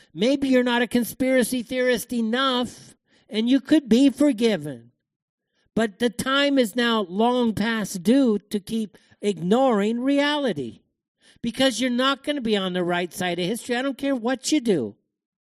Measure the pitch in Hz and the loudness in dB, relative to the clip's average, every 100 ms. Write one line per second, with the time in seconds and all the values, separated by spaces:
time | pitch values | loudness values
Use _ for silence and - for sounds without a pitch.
0 | _ 156 233 285 269 254 247 240 247 240 | _ -2 0 0 2 2 2 0 0 -2
1 | 208 - 262 262 233 254 208 254 254 240 | -4 -2 0 2 0 -4 -4 -2 0 -2
2 | - 240 220 247 269 247 233 - - _ | -2 -4 0 2 2 0 -4 -8 -20 _
3 | _ _ _ 214 240 269 - 302 262 233 | _ _ _ -2 2 2 4 2 4 4
4 | 277 - 294 214 233 185 147 120 120 _ | 4 4 2 2 0 0 -4 -12 -18 _
5 | _ _ _ _ _ _ _ - 226 - | _ _ _ _ _ _ _ -2 -2 -2
6 | 240 - 262 277 285 277 240 247 240 226 | -4 -2 -2 0 2 2 2 0 0 0
7 | 175 190 233 247 233 190 220 226 196 185 | -2 0 2 2 0 0 -2 -2 -6 -2
8 | 170 269 254 208 - 208 - 226 214 _ | 2 4 4 0 -4 -8 -6 -8 -8 _
9 | _ _ 208 170 175 233 269 208 208 233 | _ _ -6 -4 0 2 4 2 0 -2
10 | 269 285 285 294 269 147 117 - _ _ | 0 0 0 -2 -4 -4 -8 -14 _ _
11 | _ _ _ _ - - 269 214 254 240 | _ _ _ _ -8 0 0 0 -2 0
12 | 262 269 294 294 226 202 190 180 175 175 | 0 -2 -4 -6 -2 -2 -2 -2 -2 -2
13 | 180 - 180 175 180 226 - 240 277 - | -4 -6 -6 -4 -4 -6 -6 -4 -4 -4
14 | 277 262 220 254 - 302 233 170 107 - | -4 -4 -4 -6 -2 -2 0 0 -2 -10
15 | _ _ _ _ | _ _ _ _